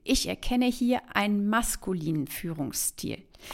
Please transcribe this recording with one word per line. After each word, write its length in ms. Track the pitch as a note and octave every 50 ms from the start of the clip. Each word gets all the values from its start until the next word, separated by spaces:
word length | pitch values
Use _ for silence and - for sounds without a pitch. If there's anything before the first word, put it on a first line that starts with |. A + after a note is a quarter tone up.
| -
Ich 240 | - C4 B3+ - -
erkenne 400 | F#3 - - - B3 B3 B3 B3
hier 340 | B3 - B3 A#3+ B3+ A#3+ - - -
einen 340 | G#3 G3+ G#3 G#3 G3+ G3+ G#3
maskulinen 800 | G#3+ A3+ A3+ - - - - G3 F#3 F3 D#3 D#3 D#3+ D#3 C#3 -
Führungsstil. 960 | - - - E3+ E3 D#3 C#3+ B2 - - - - - - - - - - - - - - - -